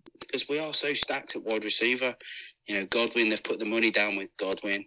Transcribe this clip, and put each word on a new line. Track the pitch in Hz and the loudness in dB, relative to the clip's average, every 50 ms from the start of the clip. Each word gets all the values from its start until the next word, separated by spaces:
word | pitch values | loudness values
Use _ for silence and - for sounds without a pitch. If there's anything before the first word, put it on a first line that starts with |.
| - - - - | -20 -20 -16 -14
because | - - - 127 - - | -8 -4 -2 -2 0 0
we | 143 151 | 0 -2
are | 156 151 143 | 0 0 2
so | - 151 147 143 | 2 2 2 2
stacked | - - - 143 139 - - - 117 | 2 0 0 -2 -2 -4 -6 -6 -6
at | - | -4
wide | 110 113 110 104 | -2 -2 -2 2
receiver. | 104 101 - 113 120 127 123 131 123 117 - - - - - - - - _ _ | 2 4 4 4 4 2 2 0 -2 -2 -4 -10 -12 -10 -10 -10 -12 -14 _ _
You | - 104 | -4 -4
know, | 98 98 - | -4 -2 0
Godwin, | 117 117 117 110 - 120 113 110 | 0 2 2 2 2 2 2 2
they've | 107 104 | 2 0
put | - - 117 107 | -2 -4 -4 -4
the | 110 | -2
money | 107 110 113 113 110 | -2 0 2 2 4
down | 104 104 104 107 101 98 | 4 4 2 2 0 -4
with | 98 - _ | -6 -8 _
Godwin. | - 98 95 95 - - 101 95 - - | -4 -2 -2 -2 -2 -2 -2 -2 -4 -4